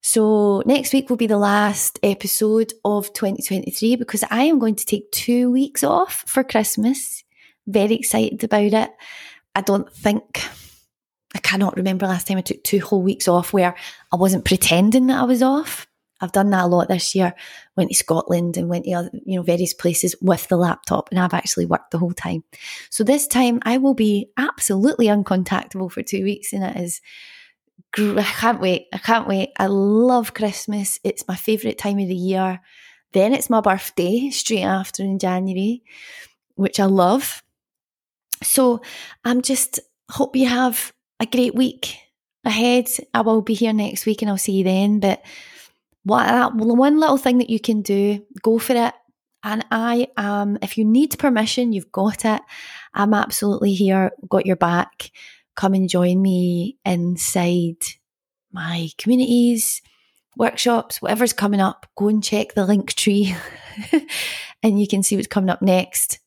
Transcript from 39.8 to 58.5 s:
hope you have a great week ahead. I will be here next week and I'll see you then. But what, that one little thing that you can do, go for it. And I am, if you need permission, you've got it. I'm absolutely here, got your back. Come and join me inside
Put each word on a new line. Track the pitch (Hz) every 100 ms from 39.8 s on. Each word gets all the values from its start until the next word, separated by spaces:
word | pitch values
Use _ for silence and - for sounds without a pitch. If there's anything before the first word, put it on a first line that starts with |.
| _ _ _
hope | - 262 262
you | 254
have | 247 254 233 - _ _ _
a | 226
great | 254 247 -
week | 254 - - - _ _ _ _
ahead. | 247 214 240 247 247 - -
I | 233
will | 226 220
be | 208
here | 214 226
next | 214 208 190 -
week | 208
and | 208
I'll | 190
see | -
you | 190 185
then. | 185 202 208
But | 196 190 - - - - - _ _ _
what, | 190 240 240
that | 233 247
one | 226 220 240 269 302
little | 311 277
thing | 269 247
that | 240
you | 220
can | 220 214
do, | 202 196 202 202 208 -
go | - 226
for | -
it. | 240 233 - _ _ _ _
And | 214 214 -
I | 220 233 233 254 -
am, | 202 202 202 202
if | 196 -
you |
need | 214 233 294 -
permission, | 285 233 220 - 240
you've | 202 -
got | - 202 208 220
it. | - - - - - -
I'm | - 208
absolutely | 208 214 - 208 202 202
here, | 190 196 190 185 - -
got | 190 190
your | 180
back. | 170 175 - _ - - - - _ -
Come | 196
and | 190 185
join | 180 180 180
me | 190 180 180 175 175 -
inside | 196 180 175 180 - 190 175 175 170 165 - - _ _ _ _ _